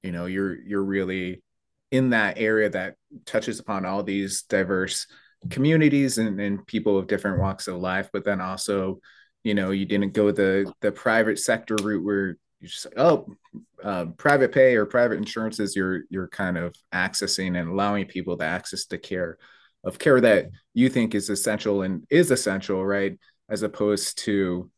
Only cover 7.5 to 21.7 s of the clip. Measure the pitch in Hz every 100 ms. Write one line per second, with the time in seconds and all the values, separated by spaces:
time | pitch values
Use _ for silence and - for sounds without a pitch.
7.5 | 95 - 90 92 92 95 101 101 98 92
8.5 | 92 - 101 95 92 _ - _ _ 113
9.5 | 104 95 98 98 104 101 104 104 101 98
10.5 | 98 98 - 104 - - 110 110 104 -
11.5 | 113 - 107 101 104 92 101 95 - _
12.5 | _ 87 - - - 156 156 - 95 _
13.5 | - - _ 101 92 85 82 147 143 131
14.5 | - 131 120 104 123 120 104 104 - 110
15.5 | 110 101 101 92 92 - 95 90 - 92
16.5 | 87 87 - _ 92 90 - 98 - 95
17.5 | 87 85 95 101 101 92 92 90 87 78
18.5 | 87 - 95 - 85 - 92 87 82 -
19.5 | _ _ _ 95 - - 127 117 101 92
20.5 | - _ 113 127 127 110 107 98 98 -
21.5 | 107 107